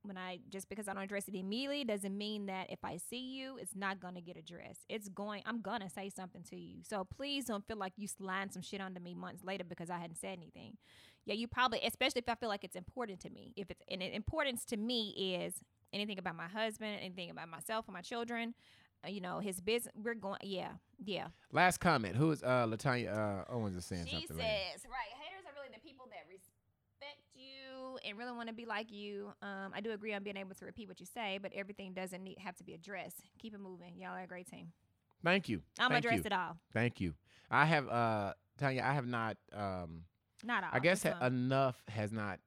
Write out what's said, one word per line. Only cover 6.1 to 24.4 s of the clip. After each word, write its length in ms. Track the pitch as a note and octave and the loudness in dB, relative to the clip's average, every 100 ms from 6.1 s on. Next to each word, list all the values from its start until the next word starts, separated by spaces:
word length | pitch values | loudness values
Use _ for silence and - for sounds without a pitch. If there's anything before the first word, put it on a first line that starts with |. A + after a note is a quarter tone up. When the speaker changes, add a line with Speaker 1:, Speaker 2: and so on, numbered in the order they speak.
Speaker 1:
something 320 | G3 F#3 F#3 E3+ | -8 -10 -12 -12
to 60 | F3+ | -12
you. 240 | E3+ F3+ | -12 -14
So 220 | E3+ G#3 | -4 -4
please 420 | F#3+ - C#4+ C#4 A#3 | -4 -4 -2 -2 0
don't 200 | G#3 - | -2 -2
feel 120 | A3 | -4
like 160 | F#3+ - | -4 -6
you 100 | G3+ | -8
slide 460 | - F#3+ F#3 G3 | -6 -4 -2 -2
some 80 | F#3 | -6
shit 220 | - G3+ | -8 -6
onto 180 | F#3+ F3+ | -6 -6
me 140 | F3 | -8
months 300 | F3 F3+ F3 | -8 -8 -8
later 200 | F3+ G3 | -4 -4
because 240 | F3 F3 E3+ | -4 -8 -4
I 100 | F3 | -4
hadn't 180 | E3+ E3 | -4 -6
said 200 | F#3+ F3+ | -8 -8
anything. 400 | E3 - - G#3+ _ - - _ | -12 -16 -16 -16 _ -20 -20 _
Yeah, 80 | - | -2
you 140 | G#3 A#3 | -2 0
probably, 320 | - B3+ A3+ | 4 4 4
especially 360 | A3+ - C4 B3 | 0 2 2 2
if 100 | A#3+ | 0
I 60 | |
feel 160 | A3+ A#3 | -2 0
like 140 | G3+ | -2
it's 120 | F#3 F3+ | -4 -10
important 440 | - - A#3 F3+ | -10 -6 -6 -6
to 100 | - | -12
me. 240 | - - A#3 | -14 -10 -8
If 140 | F#3+ | -8
it's, 100 | F3 - | -8 -6
and 120 | F3 | -4
it, 100 | F#3 | -2
importance 540 | G#3 - D#4+ C#4 A#3+ - | -2 0 2 2 0 -2
to 100 | A3 | 0
me 600 | A3 B3 G#3 - F#3+ F3+ | 2 0 0 0 0 2
is 120 | F3 - - _ _ | 0 -4 -14 _ _
anything 280 | G3 G#3 F#3+ | -4 -2 -2
about 180 | F3+ E3 | -4 -4
my 120 | E3 | -6
husband, 500 | G#3+ A3 G#3+ G#3+ G#3 | 0 -2 0 -6 -4
anything 300 | F#3 F#3 F3 | -6 -8 -8
about 180 | E3 E3 | -8 -10
myself 400 | E3 - A3 A3 | -10 -2 -2 -2
or 40 | |
my 100 | F#3 | -10
children, 500 | E3+ A#3 A#3 A#3 A#3 A#3+ - - _ _ - | -6 -4 -2 -2 -2 -6 -18 -20 _ _ -8
uh, 20 | |
you 140 | G3+ | -4
know, 160 | F3+ D#3+ | -4 -2
his 200 | G#3 F#3 | -2 -2
business, 360 | F3+ A#3 A#3 - | 2 2 0 -4
we're 160 | A3 | -4
going, 240 | A3+ G3 G3 | -2 -4 -4
yeah, 300 | G3 F#3 F3 F3+ _ - | -2 -4 -4 -8 _ -12
yeah. 260 | F#3+ F3 D3 - _ | -4 -4 -4 -12 _
Speaker 2:
Last 280 | C#3 F3+ E3 | 8 8 8
comment. 360 | F3+ D3 G2+ G#2 | 6 6 6 6
Who 140 | D#3+ | 6
is, 120 | D3 | 6
uh, 240 | B2 B2+ A2+ | 6 6 6
Latanya, 500 | A2 C#3+ B2 G#2 G#2+ G#2+ G2 - | 4 4 4 2 2 2 2 0
uh, 20 | |
Owens 200 | A#2+ G#2+ | 0 0
is 120 | F2+ F2 | 0 -2
saying 180 | F#2 | -2
Speaker 1:
She 120 | E2+ E2+ D#2 | 0 -2 -2
Speaker 2:
something, 80 | |
man. 100 | D#2+ | -2